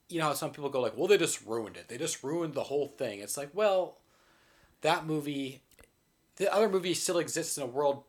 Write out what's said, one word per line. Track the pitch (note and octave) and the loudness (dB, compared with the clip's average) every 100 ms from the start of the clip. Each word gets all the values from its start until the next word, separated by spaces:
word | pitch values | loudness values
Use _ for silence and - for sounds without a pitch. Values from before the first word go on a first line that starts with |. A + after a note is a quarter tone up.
| _ | _
you | E3+ | -2
know | D#3 | 0
how | |
some | D3 D#3 | 0 -4
people | D3+ C#3 | -4 -2
go | C3+ | 0
like, | A#2+ A2 | 0 0
"Well, | F#3 | 4
they | G3+ | 4
just | - - G2+ | 4 -2 -4
ruined | A2+ G#2 F2 | -4 -4 -10
it. | - | -14
They | B2 | -6
just | D#3+ - | -6 -6
ruined | C3 E3+ E3 | -4 -4 -2
the | C#3 | -4
whole | C#3 C#3+ C3+ | -2 -2 -2
thing." | - B2 G2+ | -4 -6 -6
It's | G2+ - | -8 -8
like, | D3 | -6
well, | F3 G#3+ F#3+ E3 - _ _ _ _ _ _ _ _ | 2 4 4 0 -8 _ _ _ _ _ _ _ _
that | D3+ E3+ D#3+ | 2 2 0
movie, | D#3 C#3+ C#3 C3+ C3 _ _ - _ _ _ _ | -2 -2 -4 -6 -8 _ _ -20 _ _ _ _
the | - F#3+ | -2 2
other | G3+ A3 | 4 4
movie | F#3+ F3+ | 4 2
still | D#3+ - F3 | 0 2 2
exists | D#3+ D#3+ D#3 - | 2 -2 -2 -4
in | |
a | C3 | -4
world | B2+ D3 C#3 | 2 2 2